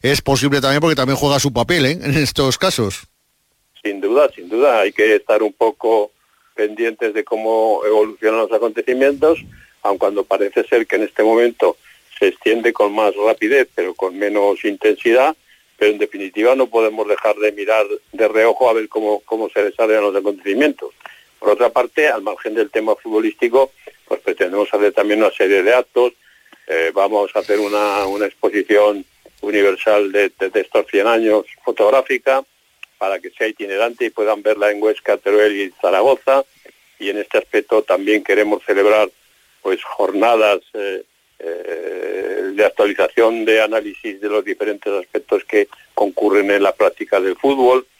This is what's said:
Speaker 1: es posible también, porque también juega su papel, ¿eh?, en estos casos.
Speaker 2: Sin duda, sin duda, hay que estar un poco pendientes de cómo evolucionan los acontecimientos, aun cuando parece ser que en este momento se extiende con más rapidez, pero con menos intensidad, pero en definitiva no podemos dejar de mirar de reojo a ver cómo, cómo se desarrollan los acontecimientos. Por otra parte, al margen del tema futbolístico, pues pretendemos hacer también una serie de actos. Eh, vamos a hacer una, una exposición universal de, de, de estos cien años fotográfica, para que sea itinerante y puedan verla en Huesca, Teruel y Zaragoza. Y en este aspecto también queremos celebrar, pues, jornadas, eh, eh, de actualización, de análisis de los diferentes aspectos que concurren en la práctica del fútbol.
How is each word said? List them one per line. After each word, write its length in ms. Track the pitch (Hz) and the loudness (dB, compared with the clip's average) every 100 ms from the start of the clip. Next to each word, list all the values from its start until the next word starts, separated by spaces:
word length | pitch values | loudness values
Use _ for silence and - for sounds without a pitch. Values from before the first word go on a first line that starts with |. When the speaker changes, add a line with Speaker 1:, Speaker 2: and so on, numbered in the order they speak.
Speaker 1:
es 220 | 127 143 | 0 0
posible 360 | - 135 139 143 | 0 0 2 0
también, 220 | 135 143 | 2 2
porque 140 | 160 143 | 2 2
también 220 | 131 135 | 0 0
juega 220 | 143 139 | 0 0
su 140 | 143 | 0
papel, 320 | 120 117 175 135 | -2 -2 0 0
¿eh?, 60 | |
en 240 | 170 143 147 | -2 -4 -2
estos 420 | 135 - 135 - | -2 0 -2 0
casos. 460 | 190 147 104 - - _ _ _ _ _ _ _ | -2 -2 -4 -6 -18 _ _ _ _ _ _ _
Speaker 2:
Sin 180 | 104 98 | -10 -6
duda, 280 | 101 123 139 - | 0 2 2 0
sin 140 | 87 | -8
duda, 320 | 110 139 113 | 0 2 2
hay 100 | 101 | 0
que 240 | - 107 104 | 0 2 2
estar 260 | - 107 | 2 0
un 120 | 110 | 0
poco 580 | - 113 - 113 110 104 _ _ _ _ - | 0 -2 0 0 0 -2 _ _ _ _ -4
pendientes 580 | 107 107 117 110 113 | -4 -2 -6 -4 -6
de 100 | 107 | -4
cómo 580 | 104 110 110 113 110 101 107 | -6 -4 -2 0 0 0 2
evolucionan 560 | 110 107 101 110 113 | 2 0 0 -2 0
los 100 | 107 | 0
acontecimientos, 880 | 110 113 110 110 127 135 139 156 165 - - _ _ | 0 -2 -4 -4 0 0 2 2 0 -6 -20 _ _
aun 160 | 104 98 | -6 -2
cuando 280 | 98 101 95 | -2 -2 -2
parece 400 | 98 101 - - | -2 0 -2 0
ser 200 | 120 113 | 0 0
que 120 | 101 | -2
en 60 | |
este 200 | 104 - | -2 0
momento 540 | 107 113 120 117 113 - _ _ _ - | 2 4 2 2 -2 -2 _ _ _ -2
se 80 | 98 | -2
extiende 460 | - - 113 117 | 0 -2 0 0
con 200 | 117 104 | 0 -2
más 220 | 104 107 101 | 2 0 2
rapidez, 540 | 107 110 110 139 123 | 0 0 2 2 0
pero 200 | - 90 | -4 -6
con 240 | 85 92 90 | -4 -6 -4
menos 480 | 101 104 101 95 107 | -2 0 0 0 -4
intensidad, 720 | 98 107 98 123 120 139 160 _ _ _ _ | 0 0 0 2 4 2 -2 _ _ _ _
pero 140 | 107 | 0
en 80 | 104 | 0
definitiva 540 | 104 98 95 104 117 | -6 -6 -10 0 2
no 140 | 135 123 | 2 2
podemos 400 | 113 110 110 104 | 2 0 -2 -4
dejar 300 | 101 110 104 | 0 0 0
de 160 | 107 | -2
mirar 320 | 104 101 110 104 104 _ | -2 -2 0 0 -4 _
de 160 | 101 107 | -2 0
reojo 420 | 110 117 110 127 | 2 2 2 2
a 40 | |
ver 160 | 113 110 | 0 -2
cómo, 320 | 113 107 104 | -4 -2 -4
cómo 260 | - 113 104 | -4 -6 -4
se 140 | 104 | -2
desarrollan 400 | 101 - 110 110 | -2 0 2 2
los 120 | 101 98 | 2 0
acontecimientos. 760 | 101 98 101 101 147 139 - _ - - _ _ | -2 -4 -4 0 0 -2 -14 _ -20 -20 _ _
Por 120 | - | 0
otra 180 | 104 120 | 2 2
parte, 400 | 127 120 - 151 | 2 -2 0 0
al 140 | 113 | 0
margen 320 | 101 90 110 110 | -6 -8 -6 -4
del 160 | 104 | -2
tema 220 | 113 110 101 | -2 -2 -4
futbolístico, 760 | 117 107 113 - 120 127 131 _ - _ _ | -2 -2 -2 -2 2 2 2 _ -20 _ _
pues 140 | - | -6
pretendemos 540 | - 87 90 98 101 | -4 -4 -2 -2 -2
hacer 180 | 101 104 | 2 2
también 300 | 107 104 107 | 2 0 2
una 100 | 104 | 0
serie 320 | - 95 98 | 0 2 2
de 100 | 95 | 4
actos. 380 | 123 123 127 123 _ _ _ _ _ - | 2 2 0 0 _ _ _ _ _ -6
Eh, 240 | 82 82 | -2 -2
vamos 380 | 95 101 104 101 107 | 0 0 0 0 -4
a 40 | |
hacer 200 | 95 104 | -2 -2
una, 460 | 101 104 104 101 98 | 0 -2 -2 -2 -4
una 200 | 101 98 | -4 -6
exposición 800 | _ 107 104 - 104 104 101 90 _ - _ | _ -2 -2 0 4 4 0 -10 _ -20 _
universal 680 | 101 104 98 95 110 104 101 | -4 0 0 2 0 2 2
de, 200 | 101 98 _ | 0 -2 _
de, 120 | 95 | -4
de 100 | 104 | -4
estos 280 | - - - | -2 -2 0
cien 200 | 101 107 | 0 0
años 380 | 117 113 107 - - | 0 2 0 -2 -10
fotográfica, 800 | - - 107 135 - 127 135 135 135 _ _ _ - _ | -8 0 2 2 0 -4 0 -2 -4 _ _ _ -20 _
para 220 | 98 92 | -6 -6
que 100 | 90 | -10
sea 180 | - 107 | -6 -6
itinerante 580 | 110 101 98 98 - 117 | -6 -8 -2 -4 -4 -8
y 40 | |
puedan 320 | - 107 104 | -2 -2 0
verla 300 | 104 104 104 | -2 0 0
en 100 | 104 | 0
Huesca, 360 | 107 107 - 101 | -2 -2 -2 -2
Teruel 380 | 101 104 107 101 | 2 2 2 0
y 160 | 98 _ | -8 _
Zaragoza. 640 | 92 95 123 131 - 135 135 _ - _ _ _ | 0 2 2 2 2 0 0 _ -20 _ _ _
Y 140 | 101 | -8
en 80 | 101 | -6
este 180 | 101 110 | -2 -4
aspecto 460 | - 107 98 107 | 0 -4 0 -2
también 400 | - 95 98 107 | 0 -2 0 -2
queremos 400 | - 101 104 101 - | 0 0 0 -2 0
celebrar, 460 | 98 104 107 98 _ _ _ _ _ | 2 4 4 2 _ _ _ _ _
pues, 220 | 98 90 | -6 -6
jornadas, 760 | - - 98 98 110 113 107 98 _ | -6 -4 -2 0 2 4 2 0 _
eh, 300 | 107 101 95 - _ _ _ | -10 -8 -8 -12 _ _ _
eh, 1160 | 85 85 90 85 85 87 90 92 98 98 95 98 | -10 -10 -10 -10 -8 -8 -8 -6 -6 -6 -6 0
de 100 | 101 | 0
actualización, 800 | - 104 95 90 - 113 117 110 | 2 0 2 0 2 2 2 2
de 160 | 110 | 2
análisis 580 | 107 110 104 92 110 98 | 2 -2 -6 -12 -12 -8
de 80 | 104 | -4
los 160 | 107 | -2
diferentes 480 | 101 92 104 101 104 | -2 -6 -6 -6 -6
aspectos 520 | 101 - 104 - 101 | -6 -6 -10 -2 -4
que 240 | - 107 101 - _ | 0 -2 -2 -6 _
concurren 560 | - 101 - 104 98 101 | -4 -4 0 0 2 2
en 140 | 101 | 2
la 80 | 98 | 0
práctica 480 | - 98 - 104 101 | 2 0 0 -2 -2
del 160 | 95 90 | 0 0
fútbol. 500 | 139 135 123 127 127 | -2 2 4 2 0